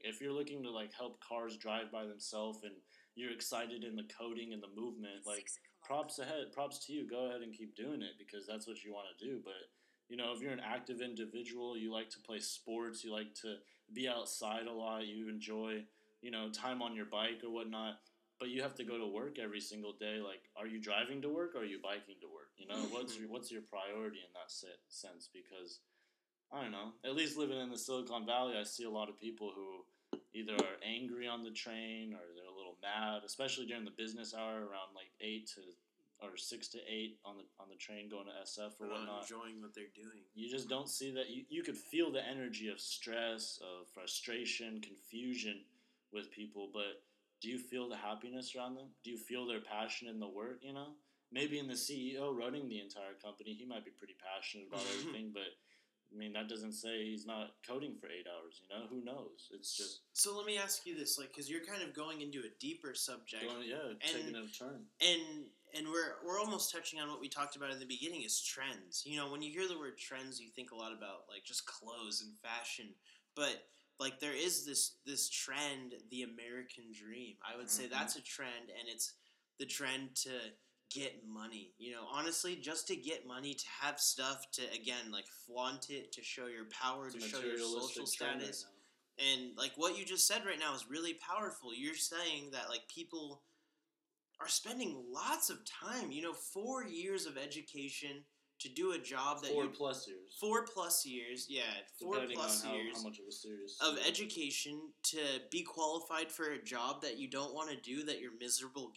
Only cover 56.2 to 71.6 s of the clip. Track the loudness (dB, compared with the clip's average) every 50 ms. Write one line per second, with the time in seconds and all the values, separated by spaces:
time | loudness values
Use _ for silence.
56.2 | -4 -2 0 0 0 0 -2 -2 -2 -2 -4 -2 -2 0 0 0 0 0 -2 -2
57.2 | -2 -2 -2 -2 -2 -4 -6 -10 -6 -4 -2 -2 -2 -2 -4 -6 -8 -6 -6 -6
58.2 | -6 -6 -6 -6 -8 -10 -12 -16 -12 -8 -6 -6 -4 -4 -4 -4 -2 -2 -4 -4
59.2 | -6 -8 -10 -14 -12 -12 -10 -6 -2 -2 0 0 0 -2 -4 -8 -12 _ 6 6
60.2 | 6 8 6 4 2 4 4 4 4 4 2 2 0 -2 -2 0 2 4 4 2
61.2 | 2 -2 -4 -4 -2 -2 -2 -2 -2 -2 -2 -2 -2 -2 -2 -4 -4 -2 -2 -2
62.2 | -4 -2 -2 -4 -4 -4 -6 -4 -4 -4 -4 -2 -4 -4 0 0 0 0 -2 -4
63.2 | -8 -6 -4 -2 -2 0 -2 -2 -2 -2 0 0 0 -2 -2 0 2 2 2 2
64.2 | 0 -2 -2 -4 -4 -6 -6 -6 -6 -6 -6 -8 -10 -14 2 6 8 8 8 6
65.2 | 4 0 -4 -6 -8 -8 -12 -18 -16 -8 -6 -4 0 2 4 4 4 4 0 -2
66.2 | 0 2 2 4 4 4 4 4 2 2 2 0 -2 -2 -2 0 -2 -2 -2 -2
67.2 | -4 -2 0 0 0 0 0 -2 -2 -2 0 -2 -2 -2 -2 -2 0 -2 -2 -2
68.2 | 0 2 2 2 2 0 0 0 0 -2 -2 -4 -6 -4 -2 -2 -2 0 0 0
69.2 | 0 0 0 -2 -2 -2 0 0 0 0 0 -2 -4 -4 -6 -6 -6 -4 -4 -4
70.2 | -4 -4 -6 -8 -8 -8 -10 -10 -10 -8 -6 -6 -4 -4 -4 -6 -6 -8 -8 -8
71.2 | -10 -12 -12 -10 -8 -4 -2 -2